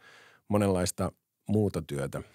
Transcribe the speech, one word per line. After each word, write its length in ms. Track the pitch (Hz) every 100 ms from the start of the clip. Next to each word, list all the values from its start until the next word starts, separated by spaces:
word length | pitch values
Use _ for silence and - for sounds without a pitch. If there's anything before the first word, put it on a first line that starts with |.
| - - - _ -
monenlaista 640 | 104 101 92 90 - 92 - _ _ -
muuta 340 | 104 101 87
työtä. 400 | 76 71 69 69 -